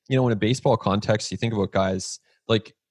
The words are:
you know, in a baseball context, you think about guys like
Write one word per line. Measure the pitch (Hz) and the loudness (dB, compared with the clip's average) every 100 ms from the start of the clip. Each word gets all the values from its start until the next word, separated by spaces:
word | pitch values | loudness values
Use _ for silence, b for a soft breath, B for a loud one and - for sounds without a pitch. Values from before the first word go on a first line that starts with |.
| b | b
you | 131 | 2
know, | 123 | 2
in | |
a | 107 | 2
baseball | 107 127 143 110 | 0 0 2 2
context, | 98 101 - 131 - | 2 0 0 0 -2
you | 95 | -6
think | 117 | -4
about | 107 95 | -2 -2
guys | 98 95 95 - - _ _ - | 0 0 -2 -6 -14 _ _ -2
like | 113 - _ _ | -2 -2 _ _